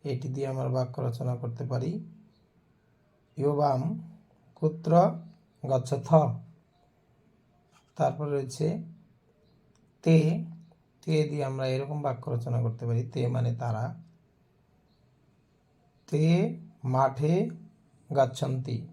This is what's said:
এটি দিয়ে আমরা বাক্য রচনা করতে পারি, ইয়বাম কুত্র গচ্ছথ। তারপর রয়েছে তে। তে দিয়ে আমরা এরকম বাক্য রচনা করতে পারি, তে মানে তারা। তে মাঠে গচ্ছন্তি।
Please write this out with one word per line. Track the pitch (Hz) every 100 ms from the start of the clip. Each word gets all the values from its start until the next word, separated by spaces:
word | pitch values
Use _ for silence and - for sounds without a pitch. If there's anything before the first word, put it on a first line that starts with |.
এটি | 143 127 131
দিয়ে | 135 135
আমরা | 131 131
বাক্য | 127 123 -
রচনা | 123 117 123 120
করতে | 120 -
পারি, | 123 123 139 208 - - - _ _ _ _ _ _ _ _ _ _ -
ইয়বাম | 139 147 147 127 147 220 - - _ _ _
কুত্র | - 156 - 156 165 190 - - - _ _ 131
গচ্ছথ। | 131 - 127 - 160 135 113 - - _ _ _ _ _ _ _ _ _ _ _ _ _ -
তারপর | 139 165 147
রয়েছে | 143 135 - 156 - - - - _ _ _ _ _ _ _ _ _
তে। | 165 160 160 165 - - - _ _ _
তে | - 156 147
দিয়ে | 147
আমরা | 135 135 131
এরকম | 131 139 151
বাক্য | 143 120 -
রচনা | 120 127 120
করতে | 117 113 120
পারি, | 117
তে | - 127 123
মানে | 120 120
তারা। | 117 120 110 131 - - _ _ _ _ _ _ _ _ _ _ _ _ _ _ _ _ _ _ _ -
তে | 151 160 175 220 - - -
মাঠে | 127 127 135 127 151 180 233 - - _ _ _ _
গচ্ছন্তি। | 139 131 - 131 131 127 117 -